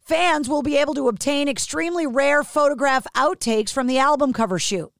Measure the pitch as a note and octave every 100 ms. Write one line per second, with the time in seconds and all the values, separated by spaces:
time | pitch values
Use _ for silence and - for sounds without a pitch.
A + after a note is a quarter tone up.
0 | - D#4+ F4 D#4 B3 D4 C#4 C#4+ C#4+ D4
1 | C4 G#3+ - C#4+ C#4+ B3 - D#4 E4 F4
2 | D4+ A#3+ C#4 D4 - D4+ C#4+ C#4 C#4 C4
3 | - - C#4+ F#4 - A3 G#3+ - B3+ C4
4 | C4+ D4 C#4 A#3+ A3+ F3+ - F#3+ D#3